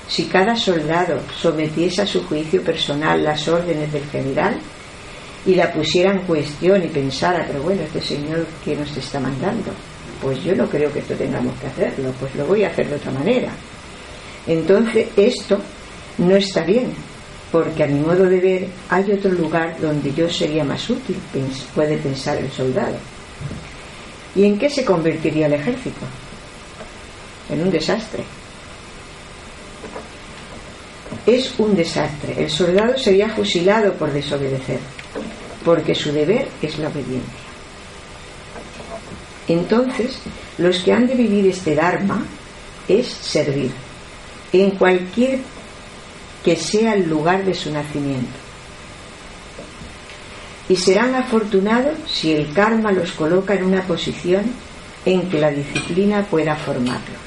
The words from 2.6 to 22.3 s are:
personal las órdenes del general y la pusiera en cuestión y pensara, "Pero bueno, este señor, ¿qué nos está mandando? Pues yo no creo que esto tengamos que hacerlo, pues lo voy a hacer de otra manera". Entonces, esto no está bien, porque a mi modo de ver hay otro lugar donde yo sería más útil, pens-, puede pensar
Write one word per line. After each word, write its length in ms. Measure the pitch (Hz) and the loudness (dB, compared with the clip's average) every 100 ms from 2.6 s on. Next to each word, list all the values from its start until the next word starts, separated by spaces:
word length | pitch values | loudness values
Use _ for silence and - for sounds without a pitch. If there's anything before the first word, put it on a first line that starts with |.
personal 600 | 170 160 - 143 160 160 | 2 0 0 0 2 2
las 220 | 151 151 165 | 2 0 2
órdenes 440 | 170 175 151 147 | 2 2 0 0
del 120 | 147 139 | -4 -4
general 520 | 139 135 135 185 - - - - - - - - - | -4 -2 2 2 0 -6 -16 -18 -16 -16 -16 -16 -2
y 100 | - | 4
la 180 | 170 135 | 4 4
pusiera 400 | 156 147 180 190 | 2 2 4 4
en 80 | 190 | 4
cuestión 600 | 180 156 135 - 170 196 | 2 0 0 2 4 6
y 40 | 160 | 4
pensara, 560 | 151 135 - 175 175 139 | 0 -2 0 2 2 0
"Pero 160 | 143 | -2
bueno, 200 | 156 196 | 0 0
este 180 | 156 156 | -2 -4
señor, 460 | - 147 147 165 165 - | -4 -4 -2 -2 -2 -6
¿qué 120 | - 147 | -4 -4
nos 200 | 143 143 | -4 -6
está 220 | - 143 | -6 -4
mandando? 500 | 135 135 180 233 - - - - - - | -2 -2 -2 -2 -4 -8 -12 -16 -14 -6
Pues 200 | 135 135 | -4 -2
yo 120 | 226 | 0
no 120 | 254 214 | 2 2
creo 240 | 147 147 | 2 2
que 80 | 135 | 0
esto 140 | - | -4
tengamos 400 | - 139 143 127 131 | -2 -2 -2 -2 -4
que 60 | 135 | -8
hacerlo, 460 | 143 - - 131 127 | -2 -2 0 -4 -4
pues 160 | 135 | -6
lo 120 | - 143 | -4 2
voy 180 | 208 | 2
a 40 | 185 | 2
hacer 200 | - - | 0 -2
de 80 | 143 | -2
otra 160 | - | -4
manera". 380 | 131 165 254 - - - - - - - - - - - | -2 2 2 0 -6 -14 -16 -16 -16 -16 -16 -16 -8 0
Entonces, 600 | 165 160 196 226 220 - - | 2 6 6 6 2 2 4
esto 440 | 220 - - 202 - - - - - - | 4 4 0 0 0 -14 -16 -16 -8 2
no 180 | 175 196 | 6 6
está 260 | 196 165 | 4 0
bien, 300 | 165 233 226 - - - - - - | 2 2 2 -4 -12 -16 -16 -16 0
porque 320 | 165 160 156 | 2 2 2
a 20 | 147 | 2
mi 140 | 143 | 2
modo 240 | 156 180 | 4 4
de 160 | 190 185 | 6 6
ver 280 | 190 185 185 - - | 4 2 -2 -8 0
hay 240 | 180 202 | 2 4
otro 180 | 196 196 | 2 2
lugar 460 | 175 156 165 165 170 | 2 2 0 0 -2
donde 320 | 160 147 143 | 0 0 0
yo 140 | 147 170 | 2 0
sería 340 | - 160 151 | 2 0 0
más 240 | 139 131 - | 0 -2 -2
útil, 280 | 240 - 180 - | -2 -2 -6 -4
pens-, 320 | - 131 - - | -4 -4 -6 -4
puede 240 | - 151 151 | 0 2 0
pensar 400 | 143 135 143 | -2 -2 -2